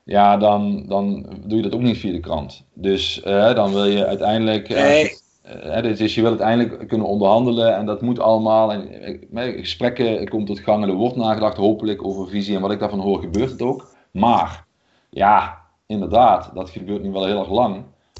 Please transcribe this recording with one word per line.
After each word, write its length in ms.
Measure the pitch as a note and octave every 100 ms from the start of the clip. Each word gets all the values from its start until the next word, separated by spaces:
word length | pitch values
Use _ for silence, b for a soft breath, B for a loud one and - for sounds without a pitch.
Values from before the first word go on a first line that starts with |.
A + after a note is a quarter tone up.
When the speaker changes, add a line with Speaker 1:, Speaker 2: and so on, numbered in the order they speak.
Speaker 1:
Ja, 320 | - G2+ G2+ G2+
dan, 500 | G#2 G#2 G2+ G2 -
dan 380 | G2 G2+ G2 - - G#2
doe 100 | A2
je 60 |
dat 120 | G2+
ook 60 | A#2+
niet 180 | B2 G#2+
via 140 | G#2
de 80 | F2
krant. 440 | E2+ D#2 C#2 - _
Dus, 480 | - F#2+ F#2+ - -
eh, 320 | - G2+ A2
dan 180 | A2 G2+
wil 120 | G2
je 220 | G2+ G2+ -
uiteindelijk, 640 | G2 G2+ A2+ A2 G#2+ -
eh, 140 | F#2
Speaker 2:
Nee. 280 | C#3+ D3+ - - _ _
Speaker 1:
eh, 400 | - - D2+ G2+
dus, 160 | A#2 G#2
dus 160 | A2
je 60 | A2
wil 100 | A2+
uiteindelijk 580 | A2 G#2+ A#2 A#2+ - G#2+
kunnen 180 | A2 F#2
onderhandelen 680 | G#2 G2 A2+ B2 A#2 A2+ G2+
en 100 | G#2
dat 140 | G#2
moet 160 | A#2+ A#2
allemaal. 540 | A2 A2 A2 A2 A2
En, 300 | G#2 - - C2 - -
eh, 240 | A2+ B2 -
gesprekken 680 | F2+ - A#2+ B2 A#2 G2+ -
komen 180 | A2 G2+
tot 140 | G2+
gang 220 | - G#2+
en 60 | G2+
er 60 |
wordt 220 | F#2 A#2+ B2
nagedacht, 400 | A2 G#2+ G#2+ -
hopelijk 480 | G2+ G#2+ G#2+ G2
over 240 | F#2+ F#2+ F#2
visie 260 | G#2 G2 G2
en 40 |
wat 100 | G2
ik 80 | G#2
daarvan 220 | G#2 G2
hoor, 200 | G2 F#2
gebeurt 300 | E2+ F#2+ C3
het 120 | B2+
ook. 320 | B2 C#3+ - b b
Maar, 540 | F#2 A#2 G#2 E2 - - _ _ _ _
ja, 480 | - G2 G#2 - - _ _ -
inderdaad, 640 | G#2+ F2 A2 B2 F2+ -
dat 160 | F2+ F2+
gebeurt 320 | - F#2 G2+
nu 80 | G2
wel 140 | F#2+ F#2+
heel 120 | G2+
erg 120 | F#2
lang. 340 | G2+ A#2+ F#2+ - _ b